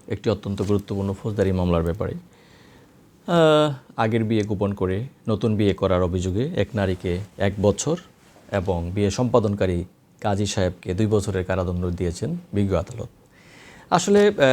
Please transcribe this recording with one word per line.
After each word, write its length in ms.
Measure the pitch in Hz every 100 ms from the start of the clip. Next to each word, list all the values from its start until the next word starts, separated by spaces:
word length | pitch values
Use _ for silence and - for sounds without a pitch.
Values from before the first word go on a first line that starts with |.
| -
একটি 220 | 104 117
অত্যন্ত 320 | 104 104 101
গুরুত্বপূর্ণ 500 | 101 101 - 101 98
ফৌজদারি 400 | 98 113 104 95
মামলার 300 | 92 90 85
ব্যাপারে। 300 | 85 85 87
আহ, 1600 | 175 - - - - - - - _ _ _ - 170 160 151 151 135 - -
আগের 280 | 113 113
বিয়ে 180 | 110 110
গোপন 320 | 101 98 101
করে 300 | 98 92 95 131 - -
নতুন 280 | 107 120 104
বিয়ে 180 | 104
করার 280 | 92 95 90
অভিযোগে 480 | 90 90 92 92 139 180
এক 120 | 98
নারীকে 440 | 104 95 90 95 87 104 -
এক 140 | 98 98
বছর 340 | 101 95 - 175 - _ _ - -
এবং 380 | 101 92 87 87
বিয়ে 160 | 98 101
সম্পাদনকারী 720 | 95 127 120 104 101 95 87 87 _ _ _
কাজী 260 | 107 98 104
সাহেবকে 480 | - 90 90 -
দুই 120 | 92 110
বছরের 380 | 107 101 95
কারাদণ্ড 460 | 92 92 90 90 90
দিয়েছেন 460 | 85 90 87 120 175 -
বিজ্ঞ 240 | 101 98 90
আদালত। 320 | - 57 - - _ _ - - - - -
আসলে, 380 | 175 202 202 208
আহ, 60 | 202 139